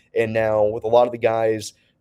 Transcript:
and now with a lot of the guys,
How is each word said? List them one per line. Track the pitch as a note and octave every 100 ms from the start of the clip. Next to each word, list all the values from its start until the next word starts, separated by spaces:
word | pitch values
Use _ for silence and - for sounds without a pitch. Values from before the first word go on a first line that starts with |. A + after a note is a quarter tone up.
| _
and | A2+ A2+
now | A2+ A2 G#2+
with | G#2+ A2+
a | A2
lot | A#2+ B2
of |
the | A#2+
guys, | A#2 A2+ A2 A2 G#2 - _ _